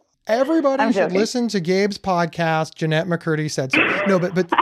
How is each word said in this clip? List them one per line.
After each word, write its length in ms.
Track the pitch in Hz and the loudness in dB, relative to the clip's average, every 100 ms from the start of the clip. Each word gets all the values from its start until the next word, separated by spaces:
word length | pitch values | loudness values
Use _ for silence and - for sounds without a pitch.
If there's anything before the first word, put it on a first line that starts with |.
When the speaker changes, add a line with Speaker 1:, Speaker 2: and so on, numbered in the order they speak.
| _ _ - | _ _ -2
Speaker 1:
Everybody 560 | 226 269 330 285 269 | 0 2 2 2 2
Speaker 2:
I'm 100 | 226 | 2
Speaker 1:
should 120 | 196 | 2
Speaker 2:
joking. 120 | 175 185 | 2 2
Speaker 1:
listen 320 | 226 247 240 | 0 0 -2
to 120 | 202 | -2
Gabe's 360 | 165 185 202 202 | 0 0 0 -2
podcast, 760 | - 175 170 - 165 160 160 | -2 0 0 -2 -2 0 -2
Jeanette 320 | - 160 156 170 | -4 -2 0 0
McCurdy 440 | 170 - 156 151 | -2 -2 -2 -2
Said 220 | - 135 | -4 -2
So. 80 | - - 196 196 | 0 0 0 0
No, 120 | 190 | 2
but, 160 | 175 | 0
but 180 | 165 180 - | -2 0 0